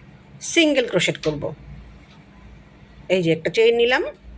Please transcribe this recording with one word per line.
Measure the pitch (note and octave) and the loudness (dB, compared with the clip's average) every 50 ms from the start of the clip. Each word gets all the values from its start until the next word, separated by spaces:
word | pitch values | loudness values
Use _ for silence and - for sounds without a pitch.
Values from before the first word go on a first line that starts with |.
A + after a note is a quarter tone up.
| - - - - - - - - | -12 -20 -20 -20 -20 -20 -20 -14
সিঙ্গেল | - - - E4+ D#4+ D4+ C#4+ C4 A#3+ - - | -10 -2 2 2 2 4 2 0 0 0 0
ক্রোশেট | F3 - - D3+ - - | 0 0 0 -4 -4 -4
করব। | D#3 D3+ F#3+ - - - - - - - - - - - - - - - - - - - - - - - - - - - - - - - - - - | -4 -4 -4 -8 -10 -10 -12 -16 -20 -20 -20 -20 -20 -20 -20 -20 -20 -20 -20 -20 -20 -20 -20 -20 -20 -20 -20 -20 -20 -20 -20 -20 -20 -20 -20 -4 -2
এই | F3+ F#3+ F3 | -2 0 2
যে | E3 D#3+ | 0 0
একটা | D#3+ - E3+ | 0 -2 -2
চেইন | E3 A#3 A3+ A#3 A#3 | 0 4 4 4 4
নিলাম, | A#3 A#3+ A#3+ B3+ D4 G#4+ D5+ - - - - - | 4 2 2 2 0 -2 -4 -8 -12 -20 -20 -20